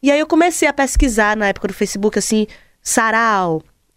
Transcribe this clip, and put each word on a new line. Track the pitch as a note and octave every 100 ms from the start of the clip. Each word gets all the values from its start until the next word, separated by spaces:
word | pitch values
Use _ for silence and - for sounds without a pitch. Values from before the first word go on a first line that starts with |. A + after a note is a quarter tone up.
E | C4+
aí | C#4+
eu | D#4
comecei | D#4+ F4 E4+ D4+
a |
pesquisar | C#4+ C4+ - C#4 G#3+ G#3 G#3+
na | G3+
época | G3 G3+
do |
Facebook, | - G3+ G3+ G#3 G#3
assim, | - G#3+ G#3+ - _ _
sarau, | - - A3+ A3 A3+ G3+ F3 D#3+ - _ _